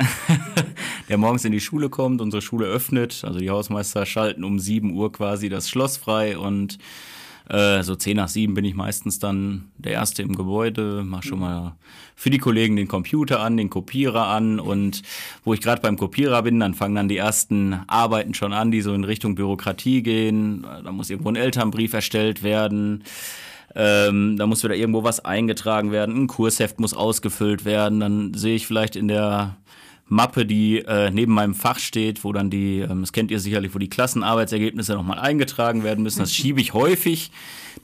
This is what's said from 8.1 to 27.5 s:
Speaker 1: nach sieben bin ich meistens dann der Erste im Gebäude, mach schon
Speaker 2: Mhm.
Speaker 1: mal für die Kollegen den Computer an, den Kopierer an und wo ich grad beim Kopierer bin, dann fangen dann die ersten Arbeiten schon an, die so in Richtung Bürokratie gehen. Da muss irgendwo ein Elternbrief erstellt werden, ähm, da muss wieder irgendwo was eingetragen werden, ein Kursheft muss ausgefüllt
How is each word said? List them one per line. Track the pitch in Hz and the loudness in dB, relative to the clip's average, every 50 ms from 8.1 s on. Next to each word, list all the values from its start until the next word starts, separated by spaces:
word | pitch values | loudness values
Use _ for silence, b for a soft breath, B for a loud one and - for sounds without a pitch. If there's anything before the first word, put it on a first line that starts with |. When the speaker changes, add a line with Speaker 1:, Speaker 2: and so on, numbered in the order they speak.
| 104 | 0
Speaker 1:
nach | 104 95 87 | 0 0 0
sieben | - 107 110 104 95 | 0 0 0 0 2
bin | 101 101 | 0 0
ich | 98 87 | -2 -2
meistens | 92 95 104 104 - - 104 - - | -2 -4 -4 -4 -4 -4 -6 -4 -4
dann | 107 101 98 98 98 101 98 95 95 - _ | -2 -2 -2 -2 -2 -2 -4 -6 -8 -12 _
der | - - 107 107 | -10 -6 -4 -2
Erste | 117 113 - - - | -2 -2 -2 -2 -4
im | 101 101 98 | -4 -4 -2
Gebäude, | 95 95 92 101 107 113 113 107 110 107 104 101 101 98 | -2 -2 -2 0 0 0 -2 -2 -2 -2 -2 -2 -4 -4
mach | 92 92 92 90 | -6 -6 -8 -8
schon | - 95 95 | -6 -4 -4
Speaker 2:
Mhm. | 92 | -2
Speaker 1:
mal | 90 87 87 87 85 82 - B B B B B B B | -2 -4 -4 -6 -8 -10 -14 B B B B B B B
für | B - 131 | B 0 2
die | 139 | 2
Kollegen | 131 - 127 110 113 113 110 107 | 4 4 4 4 4 4 4 4
den | 101 98 | 2 2
Computer | - - 92 90 - 151 156 147 135 135 107 | 0 0 -2 -2 0 0 0 2 2 2 0
an, | 107 113 117 | 2 2 2
den | 113 104 95 | 2 0 0
Kopierer | - 95 92 - - 131 139 127 107 113 110 | -2 -4 -6 -4 -2 0 0 2 2 2 2
an | 98 107 107 113 110 110 107 | 2 2 2 2 2 0 0
und | - 101 101 101 101 98 95 - B B B B B B B B B | 0 0 0 0 0 0 -2 -4 B B B B B B B B B
wo | 113 110 | 0 0
ich | 107 | 2
grad | - 113 120 113 | 2 2 2 2
beim | - 110 101 | 2 0 2
Kopierer | - 101 92 - 135 143 139 120 117 107 | 0 -2 -2 0 0 2 4 4 4 4
bin, | 120 117 117 | 4 4 4
dann | 107 95 82 | 4 2 0
fangen | - 104 101 104 | 0 -2 0 0
dann | 104 101 98 | 0 2 0
die | 101 | 0
ersten | 92 101 107 107 - - - 107 101 98 95 95 90 - | 0 0 0 2 0 0 2 2 2 2 0 0 -2 -4
Arbeiten | - 104 117 117 110 110 107 90 98 - | 0 2 2 4 4 2 0 0 -2 -4
schon | - 107 101 101 | -4 -4 -2 0
an, | 107 113 113 | 0 2 2
die | 113 110 | 2 2
so | 101 104 101 | 2 0 0
in | 98 98 | 0 0
Richtung | 98 110 104 - 107 95 | -2 -2 -2 -2 -2 -2
Bürokratie | 92 98 95 98 92 - 104 95 - - 127 131 127 113 | 0 0 -2 -2 -2 -2 -4 -4 -2 0 2 2 2 2
gehen. | 117 113 110 110 110 107 107 107 107 101 - - 55 67 - - | 2 2 2 2 2 2 2 2 0 -2 -4 -8 -12 -14 -14 -12
Da | 85 | -10
muss | 95 98 - - | -8 -8 -8 -8
irgendwo | 98 - - 104 | -6 -4 -2 -2
ein | 117 | -2
Elternbrief | 113 123 131 120 123 113 107 98 110 113 110 - | 0 0 0 2 2 0 0 2 0 0 0 0
erstellt | 107 - - - 107 107 110 104 - 101 | -2 -2 0 0 2 2 0 0 0 0
werden, | 104 107 110 107 104 104 104 104 104 104 104 104 B B B B B B B B B B B B B - | 0 2 2 2 0 0 0 0 0 -2 -4 -6 B B B B B B B B B B B B B -2
ähm, | - 107 104 104 101 101 104 101 101 101 107 107 | 2 4 6 6 6 6 4 4 4 2 2 2
da | 104 104 | 2 2
muss | 107 110 - - | 2 2 2 0
wieder | 107 95 | 0 0
irgendwo | 98 113 113 110 110 107 | 2 2 2 2 2 2
was | 117 113 - - | 0 0 -2 -2
eingetragen | - 95 107 113 113 107 - - 110 107 107 104 104 | -2 0 0 2 0 0 0 0 0 0 2 2 2
werden, | 107 107 104 110 113 | 0 0 0 0 0
ein | 131 135 | 0 0
Kursheft | 131 - - 113 113 - - 113 - - - | 0 0 2 2 2 2 2 0 0 0 -2
muss | 113 101 - | -2 -2 0
ausgefüllt | - 104 110 107 - - 104 - - 107 104 | 0 0 0 0 0 -2 -4 -2 0 2 2